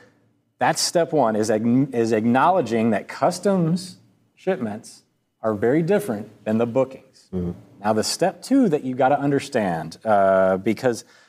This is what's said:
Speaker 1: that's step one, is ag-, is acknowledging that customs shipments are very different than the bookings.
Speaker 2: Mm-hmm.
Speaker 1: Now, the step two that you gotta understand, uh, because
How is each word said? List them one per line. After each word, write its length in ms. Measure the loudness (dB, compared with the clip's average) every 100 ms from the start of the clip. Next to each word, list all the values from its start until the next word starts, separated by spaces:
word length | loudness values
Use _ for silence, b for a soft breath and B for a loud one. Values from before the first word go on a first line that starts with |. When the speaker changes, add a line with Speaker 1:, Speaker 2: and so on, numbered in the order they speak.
| B B _ _ _ -4
Speaker 1:
that's 240 | -2 0
step 300 | 0 0 0
one, 240 | 2 2 2
is 160 | 0
ag-, 420 | 0 2 2 2
is 200 | 0 0
acknowledging 800 | 0 2 2 4 2 0 0 0
that 180 | -2 -4
customs 880 | -2 -2 0 0 0 0 -2 -6 -18 _ _ _ _
shipments 680 | -6 -4 -6 -8 -14 -20 _ _ _ _
are 120 | -4
very 280 | 0 2 2
different 480 | 2 0 -2 -6 -10 -10 -2
than 120 | 0
the 80 | 0
bookings. 600 | 0 -2 -4 -20 _ _
Speaker 2:
Mm-hmm. 180 | -6 -6 -8 -14 -8
Speaker 1:
Now, 100 | -2
the 100 | -2
step 380 | -2 -2 -2 -2
two 280 | 0 2 2
that 140 | 0
you 120 | -2 0
gotta 240 | 2 2
understand, 800 | 2 0 -2 -2 -2 -2 -6 -8 0
uh, 520 | 2 4 4 4 2
because 460 | -2 -2 -2 -2 b b